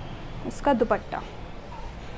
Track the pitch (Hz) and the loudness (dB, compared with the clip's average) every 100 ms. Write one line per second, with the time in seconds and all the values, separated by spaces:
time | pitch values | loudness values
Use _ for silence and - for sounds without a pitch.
0 | - - - - - - 285 247 226 196 | -6 -6 -6 -4 -4 2 6 6 6 4
1 | - - - - - - - - - - | 2 -4 -4 -8 -8 -8 -8 -8 -6 -6
2 | - | -6